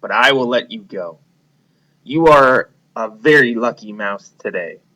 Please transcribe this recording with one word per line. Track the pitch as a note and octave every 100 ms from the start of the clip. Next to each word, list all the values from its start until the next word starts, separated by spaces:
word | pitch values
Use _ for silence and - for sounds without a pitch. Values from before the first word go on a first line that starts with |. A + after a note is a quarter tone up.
but | -
I | G2+ B2+
will | C#3 B2
let | B2 A#2+
you | A2+
go. | G2 G2 F2 D#2+ _ _ _ _ _ _ _ _
You | - C#3+ E3
are | D3+ C3+ B2+ - _ _ -
a | A2
very | G#2+ D3+ D3+ B2+
lucky | A#2 A#2+ A2 G#2+
mouse | G#2 G#2 G2+ _ _
today. | - F#2+ E2+ D#2+ _